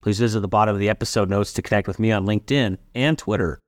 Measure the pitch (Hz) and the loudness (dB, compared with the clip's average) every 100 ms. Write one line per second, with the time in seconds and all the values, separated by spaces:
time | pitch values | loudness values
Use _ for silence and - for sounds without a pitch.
0 | - 101 120 107 98 107 107 101 101 107 | -2 0 0 0 0 2 2 2 0 0
1 | 113 - 98 98 101 - - 104 98 98 | -2 -2 0 0 0 -4 -2 0 0 -2
2 | 110 107 98 104 - 139 117 92 - - | 0 2 2 -2 0 0 0 -2 -8 -2
3 | 139 156 - 135 90 67 | 0 0 -2 -2 -2 -4